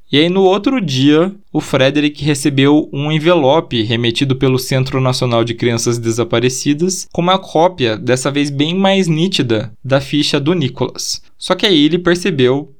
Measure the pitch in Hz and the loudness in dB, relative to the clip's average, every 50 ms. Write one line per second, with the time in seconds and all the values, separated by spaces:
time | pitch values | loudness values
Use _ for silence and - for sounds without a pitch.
0 | - - - 139 156 175 180 196 190 180 190 214 202 285 269 254 196 147 131 131 | -8 -2 0 2 2 2 2 2 2 4 2 2 0 0 0 0 -2 -2 0 2
1 | 135 143 147 156 170 196 202 - - - - 151 151 - - 135 127 139 147 147 | 4 4 4 4 2 0 -2 -8 -14 -8 -6 -6 -4 -2 0 2 2 2 2 2
2 | 147 151 147 - 143 151 147 139 - 151 139 131 135 143 147 151 151 - - 139 | 0 -2 -2 -2 -2 -2 -2 0 0 0 2 4 4 4 4 4 2 0 -6 -6
3 | 143 151 156 156 147 165 180 170 139 131 143 165 165 - - 120 110 113 117 113 | -4 -2 -2 0 2 2 2 4 4 4 2 2 0 -2 -2 -2 -2 0 -2 0
4 | 120 117 113 - 143 135 131 131 143 135 127 123 127 - 139 131 131 135 139 135 | 0 -2 0 0 0 0 0 2 2 0 0 0 -2 -2 -2 -2 -2 -2 -2 0
5 | 131 127 127 - 135 123 117 117 113 120 117 117 - 120 117 113 - 123 120 117 | 0 0 0 0 -2 0 0 0 0 0 -2 -2 -2 -2 0 0 0 -2 -2 -2
6 | 117 117 113 117 120 117 - 117 120 127 127 - - 143 147 147 170 190 185 - | -2 -2 -2 -2 -2 0 0 0 0 0 -2 -2 -2 -2 -2 0 0 -2 -2 -4
7 | - - - - 170 175 190 190 190 - - 156 165 180 175 175 131 113 107 107 | -8 -8 -6 -4 0 0 0 -2 -2 -2 0 2 2 2 0 0 -2 -2 -2 -2
8 | 113 123 123 131 - 147 139 143 143 147 143 135 143 160 175 190 196 190 196 196 | -2 -2 -2 0 -2 -2 -2 -2 -2 -2 -2 -2 -2 -2 0 0 0 2 2 2
9 | 190 165 156 151 165 190 185 - 147 123 117 107 104 - - - - 131 135 139 | 2 0 0 0 0 0 0 -2 -2 0 -2 -2 -2 -6 -12 -14 -4 -2 -2 -2
10 | 139 - - 147 147 - - 147 139 147 180 180 143 117 - - 127 - - - | -2 -2 -2 -2 0 0 -2 0 0 0 0 0 -2 -2 -2 -4 -6 -6 -6 -8
11 | - - - - - - - - - - 185 180 - 214 190 151 143 156 165 175 | -10 -8 -10 -10 -12 -18 -20 -14 -6 -4 -2 0 0 2 4 4 4 2 2 0
12 | 175 175 175 175 180 214 175 135 127 123 131 139 147 - - - | 0 0 0 0 0 -2 0 2 2 2 2 0 -2 -8 -14 -20